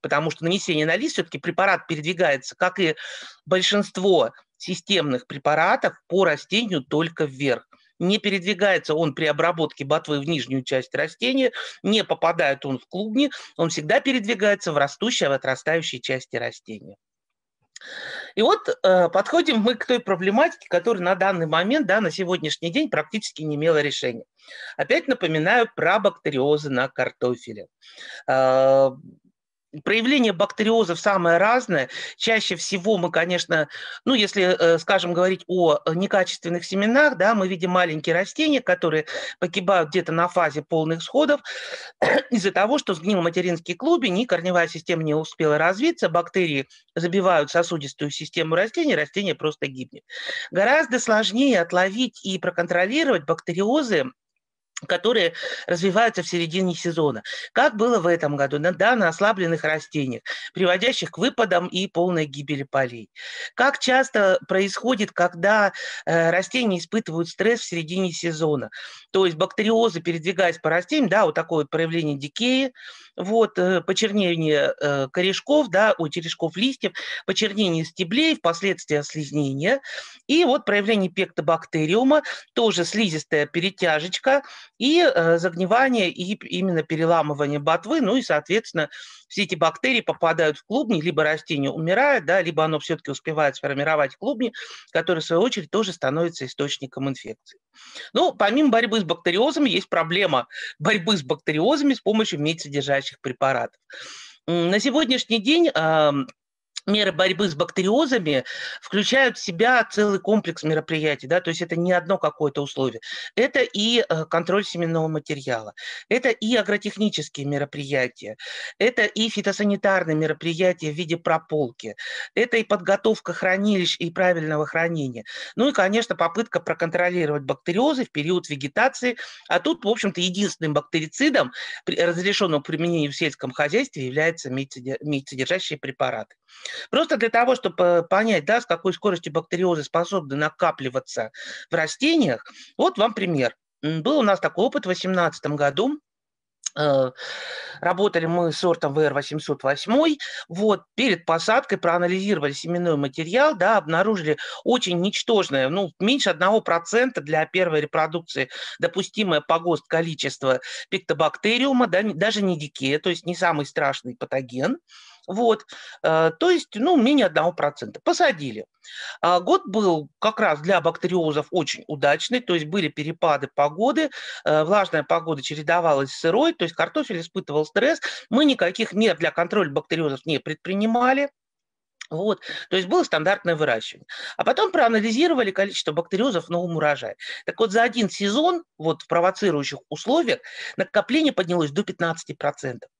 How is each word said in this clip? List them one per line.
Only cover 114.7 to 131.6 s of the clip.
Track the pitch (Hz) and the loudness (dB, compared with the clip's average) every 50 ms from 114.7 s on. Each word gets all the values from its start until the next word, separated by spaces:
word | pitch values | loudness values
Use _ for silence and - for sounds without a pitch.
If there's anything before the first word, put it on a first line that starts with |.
| - 170 170 165 165 165 160 | -4 -4 -2 0 0 0 0
материала, | 160 160 151 147 - 156 139 135 135 123 113 110 107 - - - - - - - _ | -2 -4 -6 -6 -6 -8 -8 -4 -6 -6 -6 -6 -10 -16 -14 -14 -14 -14 -14 -4 _
это | 208 254 247 262 | -2 0 2 0
и | 226 - 220 214 247 | 0 0 0 0 2
агротехнические | 226 202 185 202 202 - 208 - - 214 208 - - 147 - _ - 139 | 2 2 2 -2 -2 -2 -6 -2 0 -2 0 0 -2 -8 -6 _ -8 -4
мероприятия, | 143 147 143 143 139 - 147 143 135 143 135 127 127 _ - - 104 107 _ - - - - - - - _ | -4 -2 -2 -4 -4 -6 -12 -6 -2 0 0 0 -2 _ -12 -14 -14 -14 _ -14 -14 -12 -12 -12 -14 -4 _
это | 196 240 240 - 214 | 0 2 2 2 0
и | 202 - 208 220 226 | 0 0 -2 -2 -2
фитосанитарные | - 208 185 202 190 - 208 202 202 196 - 202 196 185 175 160 156 | -2 -2 -2 -2 -2 0 0 0 0 2 2 2 2 2 2 0 0
мероприятия | 151 156 151 156 151 - 170 165 160 185 185 180 180 165 156 | 0 0 0 -2 -2 -4 -6 -2 2 2 2 2 0 -4 -6
в | 147 | -4
виде | 156 180 156 170 | -6 -4 -4 -4
прополки, | 170 _ 170 165 160 - _ 160 151 143 120 120 _ - 113 104 - - - - - - - _ | -4 _ -2 -2 -2 -2 _ -2 -2 -2 -2 -4 _ -14 -14 -12 -10 -12 -10 -10 -10 -12 -4 _
это | - 226 233 - | 0 0 2 2
и | 226 220 | -2 0
подготовка | _ 208 202 175 175 196 202 - 220 220 - _ - 170 | _ -2 -2 2 0 0 2 2 0 0 0 _ -10 -8
хранилищ | - - 185 185 196 202 214 208 190 175 170 - - | -2 0 0 0 2 2 2 2 2 2 0 -2 -4
и | 175 165 | -6 -6
правильного | 165 185 190 180 180 165 156 156 156 151 151 | -2 2 2 2 2 2 0 -2 -2 -2 -2
хранения. | 147 - 165 165 170 170 156 143 131 120 117 104 - - - - - - | -2 -2 -2 -2 0 -2 -2 -4 -4 -6 -10 -14 -14 -14 -14 -14 -12 -2
Ну | - 233 285 | 0 0 2
и, | - | 4
конечно, | - 190 190 202 226 233 - - | 2 2 2 2 0 0 -2 -2
попытка | - 170 170 - 214 233 - - 175 | -2 -2 -2 0 -4 -6 -2 -4 -4
проконтролировать | 175 - 160 - 170 165 160 175 180 180 180 175 165 147 147 147 139 | -2 -2 -4 -2 -2 -2 0 0 0 0 0 0 -2 0 -2 -4 -4
бактериозы | 135 147 - _ - 175 196 254 302 311 262 240 | -6 -6 -6 _ -4 0 2 2 2 2 0 -4
в | - | -6
период | _ 147 143 160 185 180 175 - | _ -6 -2 -2 -2 -2 -2 -6
вегетации. | 151 139 131 139 _ 208 233 269 269 - - 247 233 - - - - - - - | -10 -8 -8 -4 _ 2 2 2 0 0 -4 -4 -4 -4 -10 -16 -16 -20 -6 -2
А | - 175 | -2 0
тут, | 175 294 330 - - | 0 0 -2 0 0
в | 202 | 0
общем-то, | 233 226 226 196 170 - | 0 0 0 -4 -2 -2
единственным | 175 185 175 190 202 180 - _ 160 156 147 | -2 -2 0 0 -2 -2 -2 _ -4 0 0
бактерицидом, | 151 - - - 165 156 160 - - 269 311 - 233 147 175 - - | -2 -2 0 -4 -2 -2 -4 -2 0 0 2 4 2 0 0 -4 -12